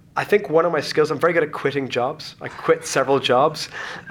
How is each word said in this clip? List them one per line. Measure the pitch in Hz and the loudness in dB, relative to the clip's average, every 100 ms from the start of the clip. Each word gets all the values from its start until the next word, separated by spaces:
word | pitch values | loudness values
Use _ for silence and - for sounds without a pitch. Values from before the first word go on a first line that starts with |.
| _ - | _ -6
I | |
think | 135 208 - | 0 0 4
one | 160 | 2
of | 175 | 2
my | 156 | 0
skills, | - 151 151 | -2 0 0
I'm | 143 | 2
very | 175 | 2
good | 170 | 2
at | 151 | 0
quitting | - 135 139 127 | -2 -4 -2 -4
jobs. | 123 123 156 - - | -2 -4 -6 -14 -14
I | 131 | -16
quit | - - 147 | -6 0 0
several | - 147 131 139 | 2 0 2 2
jobs. | - 123 151 156 - - - - - | 4 4 4 0 -12 -12 -12 -12 0